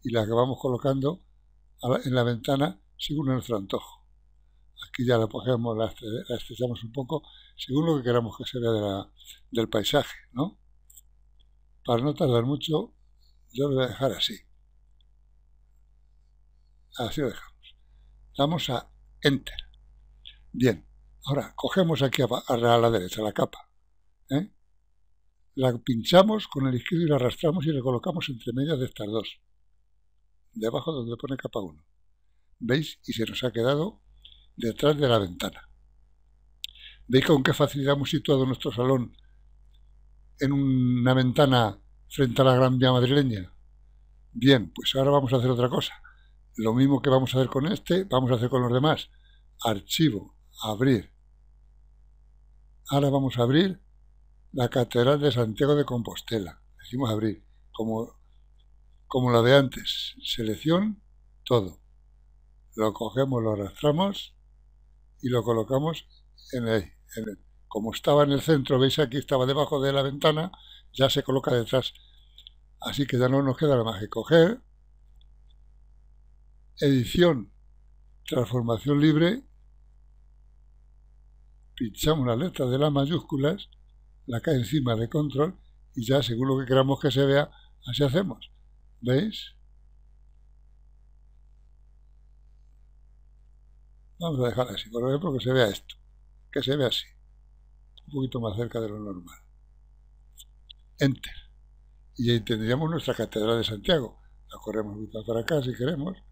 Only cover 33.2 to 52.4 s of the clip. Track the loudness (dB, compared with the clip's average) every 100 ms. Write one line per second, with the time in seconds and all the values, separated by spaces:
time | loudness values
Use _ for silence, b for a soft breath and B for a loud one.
33.2 | -6 -4 -6 -2 0 0 -2 -8 _ -20
34.2 | b b b -6 -6 0 2 2 4 4
35.2 | 2 -4 -8 -10 -20 -20 _ _ _ _
36.2 | _ _ _ _ -18 B B B 2 2
37.2 | 6 4 4 2 0 0 0 0 0 -2
38.2 | 2 2 2 -2 -4 -2 0 0 -2 -10
39.2 | -20 -20 -20 -20 -20 _ _ -20 -20 -20
40.2 | -20 -4 0 2 2 2 0 2 2 4
41.2 | 2 4 4 4 2 -2 _ -20 -16 -2
42.2 | -2 4 6 6 4 4 4 4 4 2
43.2 | 2 -2 -8 -16 -20 -20 -20 -20 -20 -20
44.2 | -18 0 4 4 4 -8 -4 0 2 2
45.2 | 2 0 2 2 0 0 -4 -10 b b
46.2 | b _ _ -4 0 4 4 4 4 2
47.2 | 2 0 0 0 -2 -4 -2 -2 2 0
48.2 | 2 0 0 0 2 2 2 0 -4 -18
49.2 | _ -20 -20 _ -4 -4 -4 0 0 0
50.2 | -10 _ _ -12 -8 0 2 2 -2 _
51.2 | _ _ _ -20 _ -20 -20 _ -20 -20
52.2 | _ _